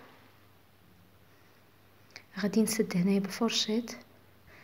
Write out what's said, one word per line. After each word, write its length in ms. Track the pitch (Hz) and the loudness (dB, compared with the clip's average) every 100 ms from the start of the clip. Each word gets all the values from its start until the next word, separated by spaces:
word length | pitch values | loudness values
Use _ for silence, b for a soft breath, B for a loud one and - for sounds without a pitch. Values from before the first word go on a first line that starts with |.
| B B B B - - - - - - - - - - - - - - - - - - - - | B B B B -20 -20 -20 -20 -20 -20 -20 -20 -20 -20 -20 -20 -20 -20 -20 -20 -20 -20 -16 -6
غادي 220 | 196 214 | 0 2
نسد 360 | 214 - 214 180 | 2 2 0 2
هنايا 220 | 185 196 | 2 2
بالفرشيط، 760 | 196 - 226 - - 220 233 - - - - - - B | 0 -2 0 0 0 -2 -4 -10 -18 -20 -20 -20 -20 B